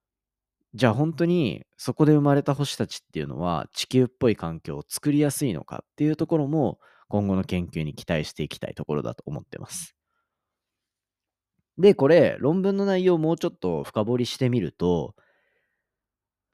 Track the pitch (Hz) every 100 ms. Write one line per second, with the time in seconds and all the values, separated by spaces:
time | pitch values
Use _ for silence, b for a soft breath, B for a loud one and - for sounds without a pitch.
0 | _ _ _ _ _ _ _ 113 127 131
1 | 156 160 170 175 131 69 - - - -
2 | 151 151 143 143 143 135 139 - 107 -
3 | - 82 71 67 87 80 - - - 127
4 | 123 - 127 104 82 82 - 71 - -
5 | 147 147 147 - 139 80 - - - -
6 | 151 156 160 165 139 156 117 - b b
7 | - 104 101 95 92 92 85 82 78 69
8 | - 82 78 - 76 - - - 76 73
9 | 58 - - 73 - - - - 165 _
10 | _ _ _ _ _ _ _ _ _ _
11 | _ _ _ _ _ _ _ - 190 -
12 | 135 165 110 52 127 180 190 196 196 190
13 | 185 170 156 165 175 - 90 80 69 -
14 | 107 123 120 - 127 120 82 - 87 85
15 | 64 - _ _ _ _ _ _ _ _
16 | _ _ _ _ _